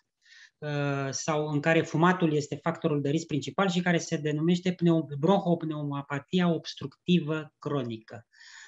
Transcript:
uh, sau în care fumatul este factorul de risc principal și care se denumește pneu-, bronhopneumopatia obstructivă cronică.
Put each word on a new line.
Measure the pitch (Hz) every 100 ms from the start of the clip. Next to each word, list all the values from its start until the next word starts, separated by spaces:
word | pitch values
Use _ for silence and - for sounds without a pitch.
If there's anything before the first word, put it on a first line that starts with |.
| _ _ _ - - _
uh, | 151 143 143 139 135
sau | 127 - 151 151
în | 147
care | 160 165
fumatul | 156 151 175 180 165
este | 151 143 143
factorul | 165 165 156 147
de | 139
risc | 160 160
principal | 147 127 - 190
și | 175
care | 175 170
se | - 160
denumește | 151 151 160 175 180
pneu-, | 180 170 165 151 143
bronhopneumopatia | 165 196 175 170 156 151 147 143 - 143 - 185 175
obstructivă | 165 - - 139 - - 175 151 156 147 _
cronică. | 147 143 120 110 - 110 - _ - -